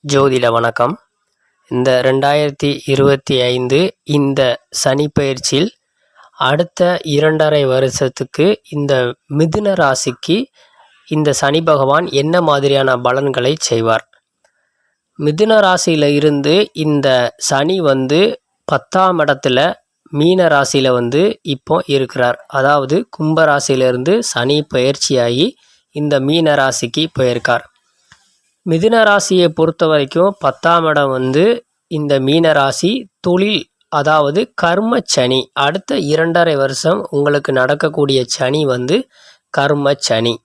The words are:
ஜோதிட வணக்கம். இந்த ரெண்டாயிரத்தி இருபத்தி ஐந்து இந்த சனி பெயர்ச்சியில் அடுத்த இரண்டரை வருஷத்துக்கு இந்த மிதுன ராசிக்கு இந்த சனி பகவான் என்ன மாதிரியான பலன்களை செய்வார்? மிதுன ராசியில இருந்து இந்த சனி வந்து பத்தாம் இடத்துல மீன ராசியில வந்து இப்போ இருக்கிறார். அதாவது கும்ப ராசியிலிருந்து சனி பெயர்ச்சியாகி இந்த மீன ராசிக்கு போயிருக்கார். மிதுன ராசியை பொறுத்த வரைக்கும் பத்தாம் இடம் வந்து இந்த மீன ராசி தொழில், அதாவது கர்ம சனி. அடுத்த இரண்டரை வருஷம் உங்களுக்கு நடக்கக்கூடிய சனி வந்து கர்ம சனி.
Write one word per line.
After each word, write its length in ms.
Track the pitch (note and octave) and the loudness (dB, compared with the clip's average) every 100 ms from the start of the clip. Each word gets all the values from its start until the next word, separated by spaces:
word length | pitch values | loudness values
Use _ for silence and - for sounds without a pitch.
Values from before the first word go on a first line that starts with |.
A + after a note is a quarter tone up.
ஜோதிட 440 | D3 C#3+ C#3 B2+ A#2+ | 0 2 2 2 2
வணக்கம். 440 | A#2 A#2 - A#2+ G3+ _ _ _ _ _ _ _ | 2 -2 0 -2 -2 _ _ _ _ _ _ _
இந்த 180 | B2 C3 B2+ | -2 0 2
ரெண்டாயிரத்தி 680 | C3 C3+ C#3+ D3 D3 C#3 C#3+ C#3 - | 2 0 0 0 -2 -2 -4 -4 -2
இருபத்தி 480 | C3+ C#3 C#3 - C3+ | 2 2 2 0 0
ஐந்து 380 | B2 B2+ B2 C#3 F#3 _ - | 0 -2 0 0 0 _ -4
இந்த 360 | D3 C#3 C#3 B2+ A#2+ _ | 0 0 0 0 -2 _
சனி 340 | - C#3+ C3+ D3 | -4 -2 0 0
பெயர்ச்சியில் 600 | - C#3 B2+ - C#3 G3+ _ _ _ _ _ - - | -2 -2 -4 -2 -2 -2 _ _ _ _ _ -20 -4
அடுத்த 440 | B2+ D3+ F3 - F3 F3+ D#3 | -2 0 -2 0 0 0 -2
இரண்டரை 540 | C#3+ D#3 D#3 D#3 D3+ C3+ | 0 2 2 2 2 2
வருஷத்துக்கு 800 | C3 C3 - C3+ - B2+ - F3 G#3 - | 0 0 -2 -4 -4 -10 0 0 0 -6
இந்த 240 | D3+ C#3+ C3+ B2 B2+ _ | -6 0 0 0 -6 _
மிதுன 420 | C#3+ D#3+ G#3+ G3+ | -2 0 0 -2
ராசிக்கு 640 | F#3 C#3+ C3 - B2 - F#3+ C4+ _ _ _ _ _ _ | 0 0 0 -4 -8 -2 -2 -2 _ _ _ _ _ _
இந்த 220 | D3+ D3 | -2 0
சனி 280 | C#3 C#3 D#3 | 0 0 0
பகவான் 440 | E3 D3 C3+ D3 F3 | 2 2 2 0 0
என்ன 300 | C#3 D3 F3 | -2 0 0
மாதிரியான 540 | E3 C#3+ C#3 C#3 C3+ B2 | 2 0 2 2 0 0
பலன்களை 560 | B2 C3 C#3 C3 B2 D#3 | 0 0 -2 -2 -2 -2
செய்வார்? 460 | - A#2 A2+ A2 - _ _ _ _ _ _ _ _ _ _ - | -2 -2 0 -2 -4 _ _ _ _ _ _ _ _ _ _ -6
மிதுன 380 | D3+ D#3 G#3+ A3 | -4 0 2 4
ராசியில 480 | G3 F3+ - D#3 D3 | 4 2 0 0 2
இருந்து 420 | C#3+ D3+ C#3+ C#3+ F3 G#3+ - | 2 2 2 2 0 0 -4
இந்த 320 | D#3 D3 C#3 B2+ A#2+ - | -2 0 2 2 0 -4
சனி 380 | - C3+ D3 F#3+ | -4 -2 0 0
வந்து 420 | D3+ C3+ C3 D3+ G#3 - _ _ - | 0 0 0 2 0 -2 _ _ -4
பத்தாம் 520 | C3+ - F#3 F#3+ F3 | -4 -2 0 2 2
இடத்துல 400 | D3+ C3+ C#3 B2+ D#3+ - _ _ _ | 0 0 0 0 0 -4 _ _ _
மீன 340 | D3 D#3+ F#3 E3+ | -2 0 2 2
ராசியில 460 | C#3+ C3+ C#3 C3 | 2 0 0 0
வந்து 300 | B2 A#2+ C#3 G3+ A3+ E3 | 0 0 0 0 -4 -8
இப்போ 320 | C3+ - E3 F3+ | -10 -4 -4 -2
இருக்கிறார். 500 | C#3+ B2 C3 B2 B2 - | -2 -2 -2 -2 -2 -6
அதாவது 520 | C3+ C3+ D3 C3 E3 A#3+ | -2 0 0 0 -4 -4
கும்ப 360 | - D#3 D#3+ D#3 | -6 -2 2 2
ராசியிலிருந்து 680 | C#3+ - C3+ B2+ B2 C3+ G#3+ | 0 0 0 0 0 0 -2
சனி 340 | A3+ B2 B2 D3 D3 | -2 -4 0 -2 -2
பெயர்ச்சியாகி 800 | C3+ B2+ C3+ - C3 A#2 B2 G3+ - _ _ _ D3 | -2 -2 -2 -2 0 0 0 -2 -2 _ _ _ -6
இந்த 200 | D3 C#3+ | -2 0
மீன 360 | C3+ E3 D#3 C#3+ | 0 0 2 2
ராசிக்கு 500 | C3+ B2+ A#2+ D3 D#3 | 0 -2 -6 -4 -6
போயிருக்கார். 560 | - B2+ A#2+ - A#2+ - _ _ _ _ _ _ _ _ _ F#3 | -2 -2 0 0 -2 -4 _ _ _ _ _ _ _ _ _ -2
மிதுன 300 | E3 G#3+ A3+ | 0 2 2
ராசியை 440 | G#3+ G3+ - F#3 E3+ | 4 2 2 2 2
பொறுத்த 360 | E3 D#3+ E3 D#3+ | 2 -2 0 0
வரைக்கும் 460 | D3+ C#3 E3 F#3+ G3 | 0 0 0 0 0
பத்தாம் 460 | C#3 - E3+ E3+ D#3+ | -4 -2 0 2 2
இடம் 260 | D3 C#3 | 0 0
வந்து 320 | C3 C3 C3+ G3+ A#3 _ _ _ | -2 -2 2 2 0 _ _ _
இந்த 220 | D#3 D3 C#3 | -6 -2 0
மீன 280 | C3+ D#3+ E3 | 2 2 2
ராசி 360 | D3 C3+ C3 F3 B3+ A3 _ | 2 0 0 -2 -4 -8 _
தொழில், 400 | F3+ F3+ G3+ G3 - _ _ | -2 0 0 -4 -8 _ _
அதாவது 480 | D3+ C#3+ D#3 C#3+ D#3+ B3 - | -2 2 2 2 -2 -4 -2
கர்ம 440 | E3+ F3 A3 A#3+ - | 0 0 0 -2 -2
சனி. 340 | - B2 C3 - | -2 0 0 -2
அடுத்த 380 | - C#3+ F3+ - C4+ | -2 -2 -2 -4 -4
இரண்டரை 520 | D3 D#3 E3 E3+ E3+ C#3+ | -2 0 0 2 2 0
வருஷம் 440 | C3+ C#3 D#3+ G3 - | -2 -2 -2 -2 -2
உங்களுக்கு 400 | C#3+ D3 C#3+ C3+ | -2 0 0 0
நடக்கக்கூடிய 680 | C3 B2+ D3 D#3+ D3 C#3+ C3+ A#2+ | 0 0 0 -2 -2 0 0 -2
சனி 340 | - C3 D3+ D3 | -4 -2 -2 -2
வந்து 320 | B2 B2+ G3+ - _ - _ _ | -2 -2 -2 -4 _ -20 _ _
கர்ம 400 | - C#3 D3 C#3 C#3+ | -2 0 0 0 -2
சனி. 340 | - A2+ A#2 A2+ | -2 -2 -2 -4